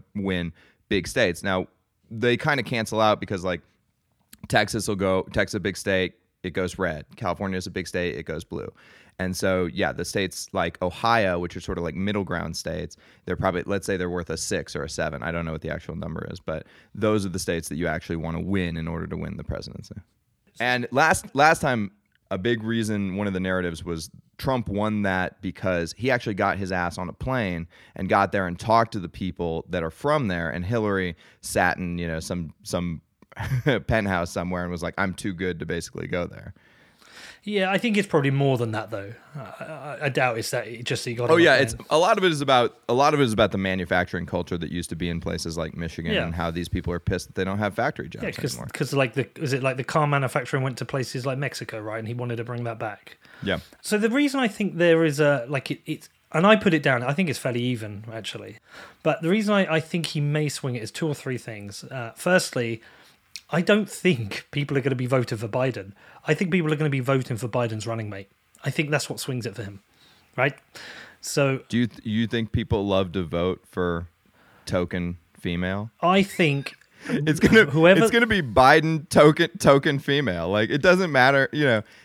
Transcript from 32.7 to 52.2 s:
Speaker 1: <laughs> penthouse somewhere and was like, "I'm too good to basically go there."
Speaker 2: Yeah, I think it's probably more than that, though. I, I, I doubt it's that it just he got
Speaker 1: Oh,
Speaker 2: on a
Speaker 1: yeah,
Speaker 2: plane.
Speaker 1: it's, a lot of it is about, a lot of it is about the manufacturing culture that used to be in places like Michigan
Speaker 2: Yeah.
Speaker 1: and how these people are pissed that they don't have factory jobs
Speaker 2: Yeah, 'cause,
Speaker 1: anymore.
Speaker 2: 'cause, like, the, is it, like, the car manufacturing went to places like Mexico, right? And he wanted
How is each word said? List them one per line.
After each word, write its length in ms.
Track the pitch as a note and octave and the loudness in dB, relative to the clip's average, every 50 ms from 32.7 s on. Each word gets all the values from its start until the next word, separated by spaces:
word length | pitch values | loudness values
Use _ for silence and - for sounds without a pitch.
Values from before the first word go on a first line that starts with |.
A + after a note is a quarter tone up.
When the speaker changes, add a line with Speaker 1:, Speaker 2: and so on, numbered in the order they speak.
| G2+ F2+ F2 F2 E2 - _ _ _ _ _ _ - | -4 -4 -2 -4 -6 -8 _ _ _ _ _ _ -12
Speaker 1:
<laughs> 460 | - G2+ - C3+ B2 - D3+ B2 G2+ - | -8 -6 -4 -2 -2 0 0 0 0 0
penthouse 440 | - A#2 A2 G2+ G2 F#2+ F2 E2+ E2+ | 0 0 0 2 0 0 0 -2 -2
somewhere 320 | - G2+ F2 F2+ F2+ F2+ F2+ | -4 -4 -4 -2 -4 -4 -4
and 80 | F2 | -4
was 100 | F2 D#2+ | -6 -6
like, 120 | E2+ E2 - | -6 -6 -2
"I'm 160 | F#2 G2 F#2+ F2 | -2 -2 -2 -2
too 200 | - - G#2 F2+ | -4 -6 -6 -4
good 260 | E2 F#2 F2+ F2 E2 | -4 -4 -4 -4 -4
to 60 | F2+ | -6
basically 420 | E2 F2 E2+ - - - - E2 | -6 -6 -6 -6 -8 -10 -10 -8
go 180 | - F2+ F2 E2+ | -4 -4 -4 -4
there." 280 | - - - - G2+ - _ _ _ _ _ _ _ _ _ - - - - - - - - - | -6 -8 -14 -16 -18 -18 _ _ _ _ _ _ _ _ _ -20 -20 -20 -20 -20 -20 -20 -14 -8
Speaker 2:
Yeah, 280 | G#3 G#3 G3 F#3+ F#3 | -4 0 0 0 2
I 80 | G3 F#3+ | 0 0
think 180 | - A#3 G3+ | 2 2 2
it's 100 | G#3 G3 | 2 0
probably 220 | - - D3+ C#3 C#3 | 2 2 2 4 4
more 260 | C3+ C#3 C#3 C#3 C3 | 2 2 4 2 2
than 140 | A#2 A#2+ A2 G#2+ | 2 0 -2 -2
that, 180 | A2 G#2+ G#2 | -4 -6 -6
though. 220 | A2 G2 G2 G#2 A2+ - - - D3 | -8 -8 -8 -10 -14 -18 -20 -16 -16
I, 40 | C#3+ A2+ - - - B2 | -14 -14 -14 -14 -14 -12
I, 340 | - D#3 C3+ C3+ D3 C3+ - D3+ | -12 -12 -12 -12 -12 -8 -4 -2
I 60 | C3+ | -2
doubt 280 | A#2+ D3+ B2+ B2 A2+ | 0 2 0 0 0
it's 140 | A2+ - - | -2 -4 -4
that 160 | C3+ A#2+ G#2+ | -4 -4 -6
it 160 | A2 A#2+ A2+ B2+ | -6 -10 -8 -6
just 200 | - C3 - - | -4 -4 -4 -4
he 100 | B2+ A2+ | -6 -4
got 160 | A#2+ A#2+ C3 | 0 2 4
Speaker 1:
Oh, 20 | E3 | 6
Speaker 2:
on 60 | F3 | 8
a 40 | E3+ | 8
Speaker 1:
yeah, 120 | D3+ C3 | 8 6
Speaker 2:
plane. 80 | C3 C#3 | 6 4
Speaker 1:
it's, 120 | A2+ - - - - | 2 -2 -6 -4 2
a 80 | D3 | 2
lot 220 | D#3+ F3+ G#3+ A3+ G3+ | 4 4 4 4 4
of 40 | F#3 | 4
it 80 | F3 | 2
is 80 | D#3 C#3 | 2 2
about, 360 | C#3+ C3+ C3 B2 A#2+ - - _ _ | 2 4 6 6 6 4 0 _ _
a 60 | - A#2+ | 0 4
lot 220 | B2+ C#3+ D3+ D3+ | 4 6 6 6
of 40 | C#3+ | 4
it 40 | C3+ | 4
is 100 | A2+ G#2+ | 4 4
about 180 | G#2+ G#2+ F#2 | 4 2 2
the 60 | - | 2
manufacturing 720 | G2 F#2+ F#2+ F#2 F#2 F2 - F#2+ F2 F2+ - - F2 E2+ | 0 0 0 0 -2 0 0 2 2 2 0 -2 -6 -6
culture 320 | - F2+ F2 E2+ - F2+ E2+ | -4 -4 -4 -4 -4 -4 -6
that 120 | E2 - | -6 -6
used 200 | E2+ F2 E2+ - | -6 -6 -6 -6
to 40 | F2 | -6
be 140 | D#2+ F2+ F2 | -4 -4 -4
in 100 | E2+ E2+ | -4 -4
places 380 | F2 F2 F2 D#2+ - E2 D#2+ | -4 -4 -6 -4 -6 -6 -6
like 180 | E2 E2 D#2 - | -6 -6 -6 -6
Michigan 380 | E2+ E2+ E2 - F2 E2 E2+ E2+ | -8 -8 -8 -8 -6 -4 -2 -2
Speaker 2:
Yeah. 100 | D#2+ - | -2 -2
Speaker 1:
and 100 | E2+ E2 | -2 -4
how 160 | E2+ E2+ E2+ | -2 -2 -2
these 180 | E2 F2 E2+ - | -2 -4 -6 -4
people 240 | - F2+ - E2+ F2 | -4 -4 -4 -4 -6
are 60 | E2+ | -4
pissed 280 | - - F#2+ F2 - | -2 -2 -2 -2 -4
that 80 | - - | -6 -4
they 80 | G2 F#2 | -4 -2
don't 140 | F#2+ G2 | -2 -2
have 160 | G2+ G#2+ G2+ - | -2 -2 -2 -2
factory 360 | - A#2+ D3+ - - - - | -2 -2 -2 -4 -6 -10 -12
jobs 140 | - - - | -10 -8 -8
Speaker 2:
Yeah, 60 | E3+ | -8
'cause, 220 | - - - B2 B2 | -8 -6 -6 -6 -6
Speaker 1:
anymore. 140 | A#2+ - - | -8 -10 -8
Speaker 2:
'cause, 220 | - - D3 B2+ C#3+ | -6 -6 -4 -2 0
like, 200 | C#3 C3+ B2+ - | 0 0 0 0
the, 120 | C3+ A#2+ - - - | -4 -4 -4 -6 -6
is 120 | D#3+ B2+ C3+ | -4 -2 -2
it, 100 | B2 C3+ | 0 0
like, 140 | C3+ B2+ | -2 -2
the 60 | C3 B2 | -2 -4
car 220 | - - D#3+ D3 | 0 2 2 4
manufacturing 560 | D3 C#3+ C#3 C3+ A#2+ - D3 B2+ - D3+ C3+ | 4 2 2 0 0 -2 -4 -4 -2 -2 0
went 160 | C3 C3+ A#2+ - | 0 -2 -4 -6
to 60 | C3 | -8
places 400 | - - C3+ B2 - - C3 A#2+ | -6 -4 -4 -4 -4 -6 -6 -4
like 140 | C#3 B2+ C#3 | -4 -4 -4
Mexico, 400 | D3 B2+ - - A#2+ - A2+ A2 | -4 -6 -6 -8 -12 -10 -10 -10
right? 180 | G#2+ G#2+ G#2+ | -8 -8 -8
And 100 | A2+ A2 | -6 -6
he 60 | G#2+ A#2+ | -6 -6
wanted 220 | A#2+ | -4